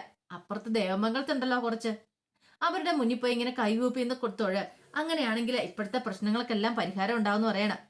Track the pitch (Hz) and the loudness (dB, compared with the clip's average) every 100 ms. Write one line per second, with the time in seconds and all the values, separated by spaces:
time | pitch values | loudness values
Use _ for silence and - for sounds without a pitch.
0 | - _ - 175 - 214 226 220 190 190 | -4 _ -18 -16 -8 -8 -2 0 2 2
1 | 220 247 277 277 247 254 233 226 226 214 | 0 0 -2 0 0 0 0 -2 -2 -4
2 | - _ _ _ _ - 330 370 330 311 | -10 _ _ _ _ -4 -2 0 0 2
3 | 233 240 240 240 247 254 214 226 254 254 | 2 2 0 0 0 0 2 4 2 2
4 | 240 254 226 196 202 196 - - - 285 | -2 -2 -2 0 0 0 -2 -8 -8 -4
5 | 320 320 240 220 233 247 175 - 202 254 | 0 0 0 0 0 0 -2 -6 -4 -4
6 | 214 190 208 226 247 220 220 233 190 190 | -4 -2 0 0 0 0 0 0 -2 -2
7 | 196 233 208 208 220 196 208 180 | 0 2 2 2 2 2 0 -2